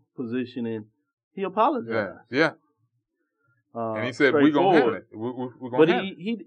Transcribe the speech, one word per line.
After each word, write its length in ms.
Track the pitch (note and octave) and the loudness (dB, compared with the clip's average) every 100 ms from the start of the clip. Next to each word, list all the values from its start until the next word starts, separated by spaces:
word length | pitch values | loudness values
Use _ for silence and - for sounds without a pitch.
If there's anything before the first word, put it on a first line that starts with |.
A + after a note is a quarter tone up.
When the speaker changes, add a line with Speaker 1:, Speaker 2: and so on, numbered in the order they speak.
| _ - | _ -12
Speaker 1:
position, 500 | A#2+ B2 A#2+ B2 A#2 | -8 -6 -6 -8 -6
and 200 | A2+ G#2+ _ _ _ _ | -8 -10 _ _ _ _
he 100 | - | -10
apologized. 760 | G3+ F#3+ A3 C#4 A#2 A2 G2 F2+ - | -6 0 0 0 -4 -4 -4 -8 -6
Speaker 2:
Yeah, 60 | B2 | -2
yeah. 140 | D#3 - _ _ _ _ _ _ _ _ _ _ _ | 0 -2 _ _ _ _ _ _ _ _ _ _ _
Speaker 1:
Uh, 200 | A#2 A2+ | -8 -6
Speaker 2:
And 120 | A2 A#2+ | -4 -4
he 80 | |
said, 200 | B2 C#3 | 2 4
"We 180 | D3 C#3+ | 6 4
gonna 220 | C#3+ G3 | 4 4
handle 160 | E3+ A#2+ F#2+ | 4 4 0
Speaker 1:
straightforward. 60 | - | -8
Speaker 2:
it. 60 | A2 | -10
We, 140 | A#2 | -8
we, 180 | B2 B2+ - | -8 -10 -10
we 100 | B2 | -4
gonna 80 | B2+ | 4
Speaker 1:
But 100 | E3 | 4
Speaker 2:
handle 160 | A#3+ G3 | 4 -2
Speaker 1:
he, 60 | E3 F#3 | -8 -8
Speaker 2:
it." 140 | A3+ | -8